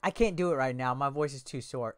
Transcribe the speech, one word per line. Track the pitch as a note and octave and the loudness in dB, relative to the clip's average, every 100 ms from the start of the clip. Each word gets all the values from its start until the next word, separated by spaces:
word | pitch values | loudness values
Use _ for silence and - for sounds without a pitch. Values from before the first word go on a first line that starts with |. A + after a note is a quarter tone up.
I | F3+ | -4
can't | - F#3+ E3+ | 2 2 4
do | F3+ | 2
it | D3+ | 2
right | C3 | 2
now. | B2+ B2+ | 0 0
My | B2+ C#3 | 0 0
voice | C#3 D3+ | 0 -2
is | C#3 | -2
too | - C3+ | -10 -10
sore. | A2 C3+ A#2 | -6 -4 -4